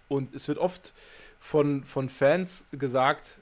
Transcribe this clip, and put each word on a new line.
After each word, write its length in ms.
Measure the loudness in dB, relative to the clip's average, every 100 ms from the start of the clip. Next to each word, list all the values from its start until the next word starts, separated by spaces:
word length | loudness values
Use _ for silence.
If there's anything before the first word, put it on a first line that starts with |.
| -4
und 260 | -4 -4
es 140 | -8 -4
wird 100 | 0
oft 340 | 0 -2 -18 -20 -20 -20 -20 -20
von, 440 | -2 2 2 0
von 240 | -4 -6 -4
Fans 580 | 2 2 4 0 -6 -8
gesagt, 680 | -6 -2 2 2 2 -4 -20